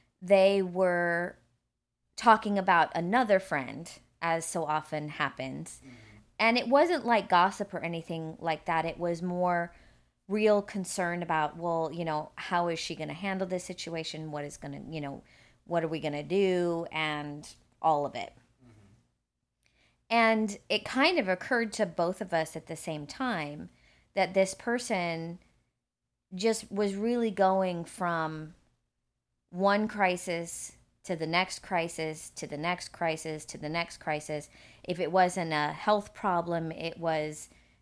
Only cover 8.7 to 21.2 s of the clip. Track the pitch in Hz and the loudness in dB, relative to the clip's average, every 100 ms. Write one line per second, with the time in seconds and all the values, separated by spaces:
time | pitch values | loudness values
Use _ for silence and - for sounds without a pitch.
8.7 | 160 160 - 170 165 180 180 180 175 170 | 0 0 -4 -4 -2 -4 0 2 2 -2
9.7 | - - _ _ _ - 214 214 208 202 | -10 -20 _ _ _ -4 2 4 4 2
10.7 | 196 180 - 175 175 170 160 151 160 170 | -6 -6 -2 -2 -2 0 0 0 -2 -2
11.7 | 165 160 170 165 151 151 - - 175 175 | 0 -2 -2 -2 -2 -4 -12 -2 0 0
12.7 | 165 - 156 151 160 196 190 185 180 - | -2 -6 -8 -8 -6 -6 -4 -2 -4 -6
13.7 | 180 170 165 160 156 156 147 147 - 147 | -10 -8 -6 -6 -8 -8 -8 -8 -10 -12
14.7 | 139 - 160 139 139 - - - _ - | -10 -10 -8 -8 -10 -16 -20 -20 _ -4
15.7 | 170 160 160 151 147 147 190 190 180 175 | -2 -2 -2 -4 -6 0 2 4 4 2
16.7 | 170 165 156 156 147 147 147 - - _ | 0 -4 -4 -4 -4 -6 -10 -14 -20 _
17.7 | _ 160 147 139 120 - - _ _ 120 | _ 2 2 0 -4 -10 -12 _ _ -20
18.7 | 104 98 _ _ _ _ _ _ _ _ | -20 -20 _ _ _ _ _ _ _ _
19.7 | _ _ _ - 233 226 220 214 202 - | _ _ _ 0 4 6 4 0 -4 -2
20.7 | 214 - 254 311 359 | -2 0 2 4 4